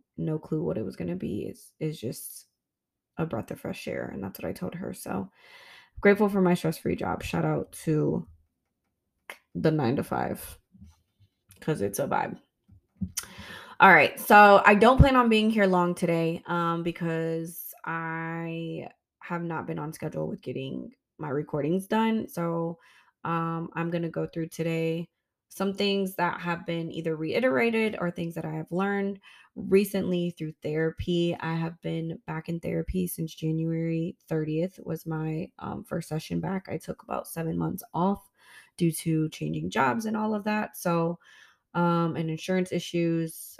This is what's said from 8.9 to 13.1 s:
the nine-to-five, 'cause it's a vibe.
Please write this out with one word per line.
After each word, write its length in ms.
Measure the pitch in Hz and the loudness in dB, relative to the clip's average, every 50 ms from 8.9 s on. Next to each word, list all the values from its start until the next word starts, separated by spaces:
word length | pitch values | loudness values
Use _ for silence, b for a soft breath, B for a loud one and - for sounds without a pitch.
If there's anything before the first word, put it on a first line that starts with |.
| _ _ _ _ _ _ _ - - - _ _ - | _ _ _ _ _ _ _ -20 -20 -20 _ _ -4
the 160 | 175 165 160 | 0 0 2
nine-to-five, 880 | 156 151 131 113 - - 175 - - - - - - - - - - - _ _ - - - - - _ _ _ _ _ _ _ _ _ _ - - - | 2 2 2 0 0 -2 -2 -4 -4 -4 -4 -4 -6 -8 -12 -16 -18 -20 _ _ -20 -20 -20 -20 -20 _ _ _ _ _ _ _ _ _ _ -20 -20 -8
'cause 240 | - 156 151 - 98 | -4 -4 -2 -2 -2
it's 160 | 101 - - | -2 -2 -2
a 80 | 143 | -2
vibe. 320 | - - - - - - - _ _ _ _ _ _ - - _ _ _ - - - | -2 -2 -2 -2 -4 -8 -12 _ _ _ _ _ _ -20 -20 _ _ _ -10 -10 -8